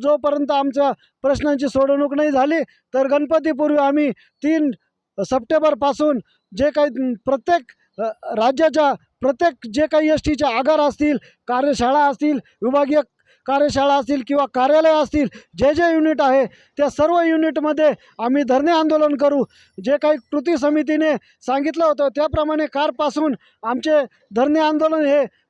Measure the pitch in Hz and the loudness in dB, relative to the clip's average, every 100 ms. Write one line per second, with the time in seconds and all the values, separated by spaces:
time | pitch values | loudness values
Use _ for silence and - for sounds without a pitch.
0 | 277 294 294 294 285 285 277 262 277 - | -2 0 0 -2 0 0 0 0 -2 -2
1 | _ _ 269 262 294 277 277 262 277 277 | _ _ -2 -2 -2 -2 -2 0 0 2
2 | 285 277 302 269 285 330 - _ _ 254 | 0 0 0 0 0 0 -4 _ _ -2
3 | 269 285 294 320 302 262 302 294 277 294 | 0 0 0 0 0 -2 0 2 2 0
4 | 294 - _ _ 285 320 294 202 _ _ | -2 -4 _ _ -2 0 0 -4 _ _
5 | _ - 190 262 226 311 311 269 277 247 | _ -10 -4 -4 0 0 2 0 -2 0
6 | 302 254 - _ _ 190 294 294 294 302 | 0 -2 -6 _ _ -2 -2 0 0 -2
7 | 254 226 - 262 - 349 240 _ _ - | -6 -4 -4 -4 0 -2 -2 _ _ -8
8 | 220 - - 220 233 - 320 294 294 226 | -8 -8 -8 -2 0 2 0 2 0 -2
9 | _ _ 254 254 339 262 233 214 311 311 | _ _ -4 0 -2 -2 -6 -2 0 2
10 | 311 302 - 262 285 226 269 311 294 208 | 2 0 -2 -2 -2 0 0 2 0 0
11 | 302 - - _ - 247 285 254 247 285 | -2 -2 -6 _ -6 -2 -2 0 0 2
12 | 285 247 302 277 - _ 233 285 285 302 | 0 0 -2 -2 -8 _ -2 0 2 0
13 | 254 _ _ _ - 277 294 269 277 277 | -2 _ _ _ -4 0 0 0 2 0
14 | 240 277 240 285 277 247 262 311 320 311 | 0 -4 -2 -2 -2 0 2 4 4 2
15 | 269 302 262 - - 165 262 302 339 320 | 0 -2 -2 -6 -18 -2 0 2 2 2
16 | 311 302 277 269 240 - _ - 285 - | 2 2 2 2 0 -6 _ -4 -2 0
17 | 302 349 330 320 320 302 302 294 302 220 | 2 2 2 0 0 -2 -2 2 0 0
18 | _ - 233 277 247 254 302 330 311 311 | _ -6 -2 0 2 0 2 2 2 2
19 | 302 269 285 285 233 _ _ - 190 285 | 0 2 0 0 -2 _ _ -8 -2 0
20 | 294 302 - 294 269 311 294 302 294 302 | 0 -2 -4 -4 -2 0 0 0 0 0
21 | 311 262 - _ - 269 294 294 330 285 | 0 -2 -6 _ -4 -4 -2 0 0 0
22 | 285 277 302 311 302 311 302 277 302 247 | -2 -2 -2 -2 -2 -2 -4 -2 -4 -2
23 | 294 311 311 226 _ _ 220 254 311 302 | -4 -2 -2 -4 _ _ -6 -4 0 0
24 | 262 _ _ 202 277 311 311 302 311 320 | 0 _ _ -2 0 2 0 0 0 0
25 | 294 285 262 - | 0 0 -2 -8